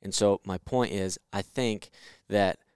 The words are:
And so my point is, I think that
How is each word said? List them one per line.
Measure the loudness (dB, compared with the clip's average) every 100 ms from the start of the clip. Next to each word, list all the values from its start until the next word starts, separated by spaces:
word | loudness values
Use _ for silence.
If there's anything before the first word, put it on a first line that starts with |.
And | -8
so | 2 2 2 -2
my | -8
point | -2 0 0
is, | -2 -4 -6 _
I | -8
think | -6 -4 -2 -4 -8 -20 -20 -20 -2
that | 2 2 0 _